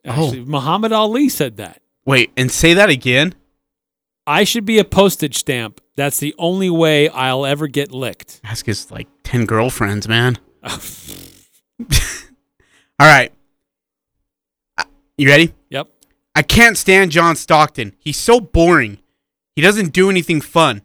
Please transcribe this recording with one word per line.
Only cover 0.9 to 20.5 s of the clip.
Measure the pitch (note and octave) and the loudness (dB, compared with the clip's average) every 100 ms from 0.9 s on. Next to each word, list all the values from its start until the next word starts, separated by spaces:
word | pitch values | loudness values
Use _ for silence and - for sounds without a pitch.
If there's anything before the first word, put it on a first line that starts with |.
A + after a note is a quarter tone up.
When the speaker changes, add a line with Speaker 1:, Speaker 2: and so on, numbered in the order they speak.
Speaker 2:
Ali | A3 G#3+ A#3 C#4+ | 0 0 0 0
said | - C#3 G#2+ | -2 -6 -8
that. | F#2 - _ _ | -16 -18 _ _
Speaker 1:
Wait, | - C3 - - | -2 0 0 -2
and | B2+ | -4
say | - E3 | 2 4
that | F3 G3+ | 4 4
again? | C3+ B2+ B2+ E3+ - _ _ _ _ _ _ _ _ - | 2 0 0 0 -4 _ _ _ _ _ _ _ _ -2
Speaker 2:
I | D#3 | 0
should | G3+ A#3 | 0 -2
be | G3+ A3 | 0 0
a | |
postage | F#3 - G3 - D3 - | 2 2 2 2 -6 -6
stamp. | - B2+ A2 - _ - | -6 -6 -8 -14 _ -6
That's | C#3+ - | -4 -4
the | D3 - | -8 -4
only | E3+ F#3 F#3 | -4 -2 -2
way | E3 D#3+ D3+ D3+ | 0 2 2 0
I'll | B2+ C3 C3 C#3 | 0 -4 -2 -4
ever | D3 D3+ | -4 -6
get | C#3 C#3+ | -6 -6
licked. | B2+ B2 F2+ - - | -8 -10 -10 -18 -20
Speaker 1:
Ask | G#2 A2+ - | -14 -10 -8
his, | G2+ - | -8 -10
like, | - - _ | -18 -20 _
ten | - B2 | -6 -4
girlfriends, | G#2+ A2 B2 - G2+ G#2 A2+ | -2 -2 -2 -2 -4 -4 -2
man. | A2+ B2 A#2+ _ | 0 0 -2 _
Speaker 2:
<laughs> | |
Speaker 1:
<laughs> | _ | _
All | - - - - - G1+ - _ _ _ _ - A#3 - - - - _ _ _ _ _ _ - | -14 -14 -14 -18 -18 -20 -20 _ _ _ _ -18 -2 -2 -2 -6 -18 _ _ _ _ _ _ 2
right. | D3 C#3 A#2+ - _ _ _ _ _ _ _ _ _ _ _ _ _ - | 6 6 2 -6 _ _ _ _ _ _ _ _ _ _ _ _ _ -14
Uh, | - _ _ - | -14 _ _ -2
you | C#3 | 2
ready? | C#3+ E3 - _ | 4 2 -4 _
Speaker 2:
Yep. | C3 D#3+ _ _ _ _ D#3 | -14 -14 _ _ _ _ -6
Speaker 1:
I | |
can't | - - A#3 G3 | 0 4 4 2
stand | - F#3+ F#3+ | 2 4 4
John | D#3 E3+ | 2 0
Stockton. | D#3 - D#3 D3+ - G#2+ - | 0 2 2 2 -2 -12 -10
He's | D#3 C#3+ | -10 -4
so | - A#3+ | 2 2
boring. | G3 E3+ E3+ E3 A2 G2+ _ _ _ _ _ | 2 2 4 4 0 -8 _ _ _ _ _
He | - | 0
doesn't | E3+ G#3 F3 | 2 2 0
do | F3 F#3+ | 0 0
anything | F#3+ E3 D#3+ | 0 -2 -4
fun. | - | -2